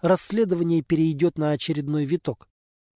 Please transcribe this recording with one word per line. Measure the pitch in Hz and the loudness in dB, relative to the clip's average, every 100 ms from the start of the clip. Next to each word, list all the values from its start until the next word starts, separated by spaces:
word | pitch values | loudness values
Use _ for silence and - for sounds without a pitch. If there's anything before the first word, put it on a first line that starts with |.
расследование | 170 185 - 208 208 175 170 165 | 2 2 0 0 0 0 0 0
перейдет | - 160 160 143 170 156 | 0 2 2 2 -2 0
на | 151 | -2
очередной | 147 - 151 143 151 139 | -2 -2 -4 -2 -2 -2
виток. | 170 - 113 - _ _ _ _ | -2 -4 -8 -12 _ _ _ _